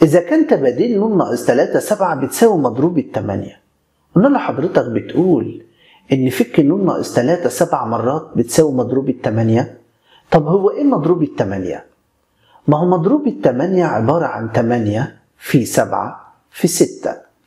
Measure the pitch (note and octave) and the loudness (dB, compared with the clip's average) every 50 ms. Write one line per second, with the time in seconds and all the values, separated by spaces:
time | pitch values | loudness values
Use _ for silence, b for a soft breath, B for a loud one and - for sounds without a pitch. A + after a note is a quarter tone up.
0 | E3 D3+ D3 F3 F3 - D4+ D#4+ D4+ D#4 B3 D#3 C3+ B2+ A2+ B2+ G3+ A#3+ A3+ G3 | 2 4 4 4 2 2 2 2 2 2 2 2 2 0 0 0 0 0 0 0
1 | G#3 A3+ G#3 F3 B2+ A2 A#2+ A#2 - - B2 C3 F3 G3+ - C3+ - - G#3 G3 | 0 2 2 0 0 0 -2 -4 0 0 2 2 2 0 0 -2 0 0 -2 0
2 | F#3+ F3 D#3+ C3+ C3+ B2 - - A3+ A3+ G#3 E3 C3 A#2+ G#2+ B2+ D3+ F3 F3 D3 | 0 -2 -2 -2 -4 -4 0 2 2 4 4 2 0 -2 0 0 0 0 0 -2
3 | - - - A2 G2+ G#2 G2 G2 - - - _ _ _ _ _ _ _ _ _ | -4 -4 -4 -6 -4 -4 -4 -6 -6 -10 -14 _ _ _ _ _ _ _ _ _
4 | _ _ - E3 G#3+ C#4+ C#4+ A3+ - - A#2 C3+ - - - D3+ B2 B2 A2+ G#2+ | _ _ 2 4 4 4 2 2 -2 -4 -4 -4 -2 -2 0 0 -2 0 -4 -6
5 | - - - C3+ F3 F#3 E3 A#2 - - - - - b b b b b b b | -6 -4 -2 0 2 2 2 0 0 -4 -8 -14 -18 b b b b b b b
6 | b b C#3+ C3 C3 C3 - - A#3+ - - E3+ C#3+ C#3+ F3 G3+ F#3+ D#3+ A#2+ F#2 | b b -2 0 0 0 0 0 -2 0 2 2 2 4 2 2 2 0 0 -2
7 | - - - C3 A#2+ C#3 F3 F3+ - A#2+ - - F3 E3 D#3+ C3+ B2 A2 A#2 A2+ | -4 -2 0 0 2 2 0 0 -2 -2 0 0 -2 0 0 -2 -2 -2 -4 -2
8 | A2 B2 C#3+ D#3 D#3 - - - A#2 - - - D#3+ D3 C3 B2+ A#2 G#2+ - C3+ | -2 -2 -2 -4 -6 -6 -2 -2 -2 0 2 2 2 2 2 -2 -2 0 -2 -2
9 | C#3 C#3 B2+ - - B2+ A2 A2+ A2+ A2+ A2+ A#2+ - - - - _ _ _ b | -2 -2 -4 -4 -2 -2 0 0 2 2 2 2 0 -2 -6 -18 _ _ _ b
10 | b b b b b b - E3 D3 D#3 F3 G3+ F#3+ G#3 - C#4+ D4 C#4 A#3+ F3 | b b b b b b 2 2 2 2 0 2 2 2 0 2 0 0 2 2
11 | C#3+ D#3+ F3+ E3+ D3 - - - A#2 G2 G2 F#2+ F#2 F2 D2 - - _ _ _ | 2 0 0 0 0 -4 -2 -4 -4 -4 -4 -6 -6 -6 -8 -10 -12 _ _ _
12 | _ _ _ _ _ _ b b b b b b b - D3+ D3+ F3 F3+ F3+ F3+ | _ _ _ _ _ _ b b b b b b b 0 0 2 2 2 2 2
13 | D#3+ G#3 C#4+ D4+ D4 B3 D3+ - - F#3+ B2 B2 D#3 F#3+ F#3+ F3+ F3 D3+ - G#2+ | 2 0 0 0 0 -2 -4 0 0 0 0 0 -2 0 0 0 0 0 0 0
14 | A2 A2+ D3+ E3+ D3+ A#2+ G2+ A2+ A#2 G#2+ - B2 A#2 A2+ B2 A#2+ A2 G#2 G#2 A2+ | 0 0 0 0 0 -4 -4 -6 -8 -4 -2 -2 0 0 0 0 0 -2 -2 -2
15 | C#3+ - - _ _ _ _ _ - - - C#3 A2 - - C3+ A2+ G2 G2 F#2+ | -4 -6 -8 _ _ _ _ _ -8 0 0 0 0 0 0 0 0 0 -2 -4
16 | F#2+ F#2 - - - - _ _ _ _ - - - E3+ - - D#3 - - - | -6 -6 -10 -14 -20 -20 _ _ _ _ -8 -2 -2 0 2 2 0 0 0 -6
17 | - - - - - _ _ _ _ | -8 -8 -10 -10 -14 _ _ _ _